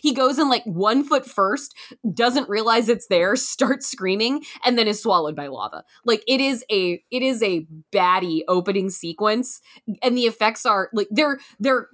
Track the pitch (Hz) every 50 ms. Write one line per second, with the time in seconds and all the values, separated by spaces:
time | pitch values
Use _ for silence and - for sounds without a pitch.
0 | - 302 254 247 262 254 285 254 311 277 254 226 - 220 170 170 196 214 226 269
1 | 285 - 311 269 254 - - 208 196 190 220 277 - - - - - - - -
2 | - 226 160 170 233 247 247 285 254 - 202 214 220 226 226 233 233 202 240 208
3 | - - 196 175 170 190 208 254 - - - - 262 - 277 269 - - - -
4 | 190 185 190 208 220 240 269 302 294 - - - - 247 247 233 226 214 208 202
5 | - 226 190 175 156 151 156 139 143 139 135 113 98 107 - 80 - _ _ _
6 | - 233 233 220 - 226 262 262 277 269 269 233 - - 214 196 185 175 175 -
7 | _ _ - 254 254 262 262 226 226 202 185 165 160 160 160 156 - _ - 190
8 | 180 180 185 185 180 170 160 156 - - 180 180 175 202 196 196 185 196 180 -
9 | - 165 170 - 208 214 214 240 247 - - - - - - - _ - 202 -
10 | - 254 240 247 247 226 226 - 214 220 226 - - 247 208 196 185 - - 214
11 | 202 - 214 214 302 294 277 269 - - _ - 202 226 254 247 - -